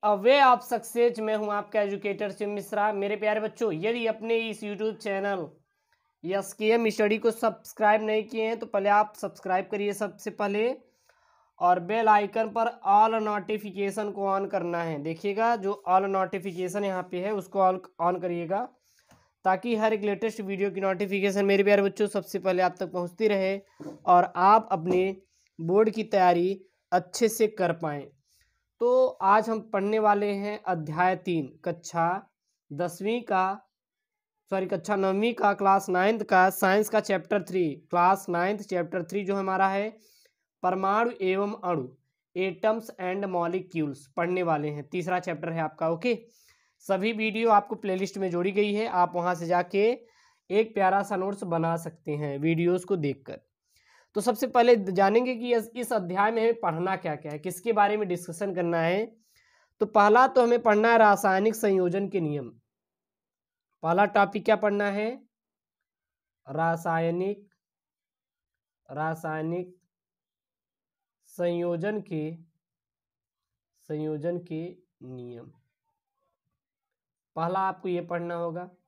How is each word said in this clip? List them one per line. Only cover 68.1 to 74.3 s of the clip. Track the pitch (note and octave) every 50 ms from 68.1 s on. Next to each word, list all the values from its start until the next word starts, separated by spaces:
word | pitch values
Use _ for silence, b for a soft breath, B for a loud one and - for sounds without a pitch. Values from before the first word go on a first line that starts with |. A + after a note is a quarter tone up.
| _ _ _ _ _ _ _ _ _ _ _ _ _ _ _ _
रासायनिक | C#3 C#3+ D#3 D#3+ D#3+ D#3+ E3 D#3+ D#3 D#3 D#3 D#3+ E3+ F3+ F#3 F3+ - _ _ _ _ _ _ _ _ _ _ _ _ _ _ _ _ _ _ _ _ _ _ _ _ _ _ _ _ _ _ _
संयोजन | - - F3 F3 F3 F3 F3 F3 F3 E3+ E3 G#3 G#3+ G#3+ G3+
के, | - E3+ D#3+ D3+ D#3 E3 E3 - _ _ _ _ _ _ _ _ _ _ _ _ _ _ _ _ _ _ _ _ _ _ _ _ _ _ _ _ _
संयोजन | D#3+ D3+ D#3 D#3 D#3 D3+ C#3+ E3+